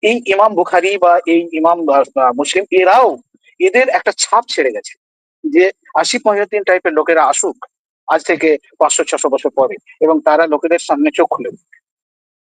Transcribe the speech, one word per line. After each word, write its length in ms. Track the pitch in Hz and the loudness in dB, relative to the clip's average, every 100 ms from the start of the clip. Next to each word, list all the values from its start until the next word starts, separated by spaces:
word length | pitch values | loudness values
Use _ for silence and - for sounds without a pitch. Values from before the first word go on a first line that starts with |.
এই 200 | 208 233 233 | 0 -2 -2
ইমাম 280 | 196 220 | 2 2
বুখারী 440 | 196 175 180 180 202 | 2 0 0 0 0
বা 220 | 175 175 170 | 2 2 2
এই 220 | 170 170 | -2 0
ইমাম, 360 | 160 160 170 160 | -2 0 0 0
আ, 160 | 139 131 - | 0 0 0
আ, 120 | 127 | -2
মুসলিম, 320 | 123 143 185 196 | 0 -2 -4 0
এরাও 480 | 185 180 220 247 131 _ _ _ _ | 0 4 4 2 -2 _ _ _ _
এদের 300 | 370 359 262 | 0 2 0
একটা 240 | 719 - | 0 -2
ছাপ 320 | - - 220 247 | -4 0 0 -2
ছেড়ে 240 | - 135 | -2 -2
গেছে 260 | 104 - - _ _ _ _ | -4 -12 -20 _ _ _ _
যে 260 | 311 294 359 - _ | -2 2 2 0 _
আসিফ 260 | 208 220 247 220 | -4 -2 -2 -2
মহিউদ্দিন 360 | 202 202 208 | -2 -2 -4
টাইপের 300 | 196 185 185 | 0 0 0
লোকেরা 320 | 156 156 165 | -2 0 2
আসুক 420 | 143 - 190 135 - _ _ _ - | 2 0 -4 -6 -16 _ _ _ -4
আজ 180 | 160 | -4
থেকে 340 | - 165 160 147 _ _ | 0 0 2 0 _ _
পাঁচশো 260 | 151 - | 0 0
ছশো 240 | 165 147 151 | -2 -2 -2
বছর 220 | 131 143 | -2 -4
পরে 260 | - 131 101 _ - | 0 -2 -2 _ -2
এবং 200 | 156 160 | 0 2
তারা 260 | 156 151 165 | 2 2 2
লোকেদের 320 | 147 165 170 | 0 0 -2
সামনে 320 | - 147 151 | -2 0 0
চোখ 140 | - 170 | -2 -6
খুলে 200 | 131 123 - _ _ _ _ _ _ _ _ _ | -6 -8 -12 _ _ _ _ _ _ _ _ _